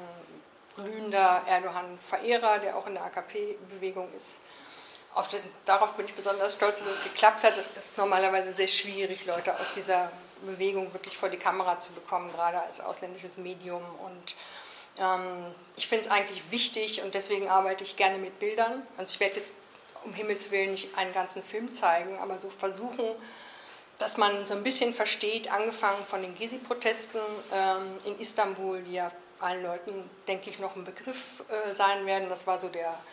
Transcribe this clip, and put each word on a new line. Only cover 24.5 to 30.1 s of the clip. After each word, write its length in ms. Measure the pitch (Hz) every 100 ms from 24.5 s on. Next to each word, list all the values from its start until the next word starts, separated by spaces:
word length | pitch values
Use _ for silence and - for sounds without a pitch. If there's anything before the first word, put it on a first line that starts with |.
ein 80 | 202
bisschen 320 | 233 262 240
versteht, 560 | 240 320 - 208 226 220
angefangen 540 | 202 220 226 208 202
von 180 | 196 196
den 140 | 185 180
Gezi-Protesten, 840 | 226 254 254 240 226 226 - 226 214 214 -
ähm, 460 | 196 190 190 190 190
in 160 | 208 208
Istanbul, 600 | 226 - 196 190 190 185
die 120 | 180
ja 160 | 180 175 - - -
allen 240 | 185 185
Leuten, 440 | 180 175 190 196 180